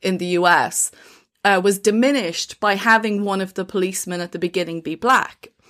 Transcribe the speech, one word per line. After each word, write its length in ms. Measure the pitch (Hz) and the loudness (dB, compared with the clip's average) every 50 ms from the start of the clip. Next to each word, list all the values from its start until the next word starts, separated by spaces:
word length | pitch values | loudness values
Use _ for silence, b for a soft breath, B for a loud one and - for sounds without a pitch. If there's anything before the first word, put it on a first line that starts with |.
in 160 | - 190 190 | -4 -4 -4
the 100 | 180 180 | -2 -2
U 180 | 175 175 170 180 | -2 0 2 4
S, 440 | 175 170 147 120 - - - - - b b b b b b b b _ _ - | 4 4 4 2 0 -2 -4 -4 -6 b b b b b b b b _ _ 0
uh, 160 | 202 196 185 185 | 2 2 4 4
was 160 | 202 196 196 | 2 0 2
diminished 800 | - 214 208 226 254 277 285 262 196 165 170 - - - - - | 2 2 2 4 4 2 2 0 -2 -4 -6 -8 -10 -10 -6 -2
by 160 | 220 208 196 | 0 0 0
having 480 | 196 196 233 220 220 220 214 208 202 208 | 2 4 4 4 4 4 0 -2 -2 -2
one 160 | 196 196 190 | -2 -2 -2
of 140 | 190 190 - | -4 -4 -6
the 100 | 190 185 | -6 -6
policemen 560 | 185 - 190 185 185 185 - - 185 180 175 | -4 -2 -2 -2 -2 -2 -6 -8 -6 -6 -6
at 140 | 175 175 - | -6 -8 -6
the 60 | 170 | -6
beginning 420 | 180 175 - 180 175 165 165 165 | -6 -4 -2 -4 -4 -4 -6 -8
be 140 | 160 151 160 | -8 -8 -8
black. 580 | - - 247 262 202 - - - _ - - _ b b b | -2 0 2 2 2 0 -4 -10 _ -20 -20 _ b b b